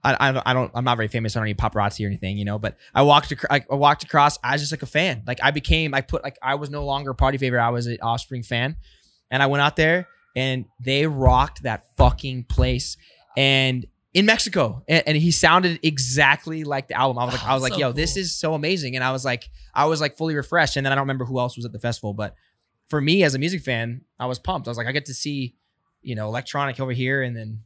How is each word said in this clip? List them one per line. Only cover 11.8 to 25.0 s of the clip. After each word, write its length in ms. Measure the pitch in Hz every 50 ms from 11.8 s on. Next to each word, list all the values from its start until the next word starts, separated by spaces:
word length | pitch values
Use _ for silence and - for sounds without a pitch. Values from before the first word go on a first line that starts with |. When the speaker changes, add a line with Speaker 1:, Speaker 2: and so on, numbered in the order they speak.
| _ - -
Speaker 1:
fucking 480 | - 135 127 - - - 135 127 127 120
place. 500 | _ - - 127 127 127 123 - - - _ _ _ _ _ _ _ _
And 500 | - 135 135 135 135 131 131 127 127 120 - _ _ _ _ _
in 120 | 180 202
Mexico, 580 | 214 220 226 - 220 180 190 135 110 101 127 -
and, 160 | - 156 165 -
and 120 | 147 156
he 140 | 151 165 170
sounded 480 | 160 - - 160 165 185 185 180 165 151 -
exactly 800 | 160 151 135 131 123 127 143 143 135 143 - - 160 160 160 156
like 240 | 143 143 135 131
the 60 | _ -
album. 220 | - 131 135 123 120
I 60 | 123
was 80 | 123 123
like, 100 | - -
Speaker 2:
Oh, 60 | 113
Speaker 1:
I 40 | 135
was 80 | 135 131
Speaker 2:
so 60 | 127
Speaker 1:
like, 80 | - 139
"Yo, 120 | 139 127
this 220 | 120 143 160 - -
Speaker 2:
cool. 80 | 196
Speaker 1:
is 120 | 185 170 - -
so 140 | - 156 160
amazing." 420 | 147 147 160 190 180 147 127 123
And 80 | 131 127
I 80 | 131
was 140 | 131 131 131
like, 240 | 135 120 120 - - - - - - -
I 100 | - 147
was, 140 | 156 160 147
like, 160 | 156 143 -
fully 180 | - 160 165 156
refreshed. 420 | 147 139 - - 175 156 135 -
And 80 | 143 139
then 80 | 135 135
I 20 |
don't 80 | 139 139
remember 220 | 139 135 131 123
who 120 | 117 131 127
else 160 | 123 123 -
was 80 | 120 117
at 80 | 120 104
the 40 | 104
festival, 340 | - 120 123 - - 107 101
but 200 | 104 107 - - _ _ _ _ _ _ _ _ _ _ _
for 100 | - 151
me 220 | 139 151 170 196 180
as 120 | 143 131
a 40 | 131
music 220 | 143 170 190 165
fan, 400 | 131 135 127 113 117 117 120 131 _ _ _ _
I 60 | 127
was 120 | 127 127 -
pumped. 280 | _ - 190 160 -
I 40 | 123
was 60 | 120
like, 100 | 113 117
"I 40 | 117 131
get 120 | 147